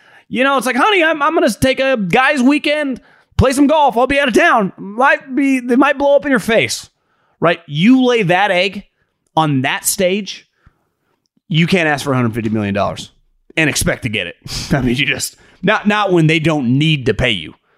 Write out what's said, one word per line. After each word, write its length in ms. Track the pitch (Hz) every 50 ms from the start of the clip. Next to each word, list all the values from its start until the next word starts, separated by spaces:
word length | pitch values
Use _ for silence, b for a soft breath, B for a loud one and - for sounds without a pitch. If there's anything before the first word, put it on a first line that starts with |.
| b b b b b b
You 160 | - 220 254
know, 140 | 277 277 262
it's 100 | 208 254
like, 80 | 240
"Honey, 280 | 240 302 427 415 370 320
I'm, 180 | 320 330 311
I'm 120 | 277 311 330
gonna 160 | 339 349 285
take 300 | 202 - - 262 262 254
a 180 | 262 269 262 233
guy's 440 | 196 175 165 240 262 277 302 294
weekend, 600 | 240 262 294 294 - 311 294 302 302 277 254 214 b b b b b b b -
play 140 | - 262
some 160 | 277 262 294 262
golf. 300 | 302 311 294 269 202 226
I'll 100 | 254 254
be 120 | 285 277
out 80 | 285 269
of 60 | 202
town." 360 | - 320 349 294 233 202 175 - -
Might 580 | 180 190 202 220 254 285 320 302 294 277 262
be, 240 | 254 277 277 269 262
they 160 | 240 247 262
might 220 | 240 285 285 285 269
blow 180 | 285 285 285
up 100 | 285 285
in 60 | 294
your 80 | 269 226
face, 500 | - - 233 208 139 110 - - - - _ _ _ _ _ _ _ _ _ _
right? 200 | - 165 175 - - -
You 380 | 143 147 170 220 262 262 254
lay 180 | 247 247 233 214
that 280 | 160 175 180 202 208
egg 340 | 185 175 185 202 185 208 - _ _ _ _ _ _ _ _ _ _
on 260 | 160 160 151 143 131
that 240 | 127 139 170 196 -
stage, 640 | - - - 190 180 190 208 202 185 - - - _ _ _ _ _ _ _ _ _ _ _ _ _ _ _ _ _ _ _ _ _
you 200 | - 151 170 165
can't 200 | 190 185 165 156
ask 160 | 147 135 -
for 100 | 143 135
a 20 |
hundred 200 | 127 123 117 107
fifty 140 | 117 107 113
million 240 | 107 110 104 101 98
dollars 380 | 101 95 92 82 - - - _ _ _ _ _ _ _ _ - -
and 120 | 160 143
expect 340 | 120 - - 175 139 - -
to 60 | 120
get 180 | 107 104 92 85
it. 80 | - - _ - -
<laughs> 160 | - - -
I 100 | - 143
mean, 140 | 127 127 120
you 100 | 123 143
just, 300 | 139 135 - - - - b b b b b
not, 260 | - 180 214 185 151 202
not 240 | 208 208 208 196
when 160 | 180 170 160 151
they 120 | 160 165
don't 380 | 151 165 160 151 135 117 127 139
need 280 | 151 160 156 143 123 123
to 60 | 107
pay 180 | - - 127
you. 220 | 113 90 76 80 - _ _ _ _